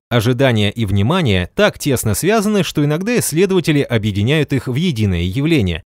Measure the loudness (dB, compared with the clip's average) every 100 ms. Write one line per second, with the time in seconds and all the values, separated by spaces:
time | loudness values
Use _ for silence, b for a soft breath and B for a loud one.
0 | -2 0 0 2 2 2 0 -2 -2 0
1 | 2 2 2 0 -2 0 0 0 -2 -2
2 | -2 -2 0 0 0 0 0 0 0 -2
3 | -2 -2 0 0 2 0 2 0 0 0
4 | 0 0 0 0 0 -2 -2 -2 -2 0
5 | 0 0 -2 -2 0 2 0 -4 -10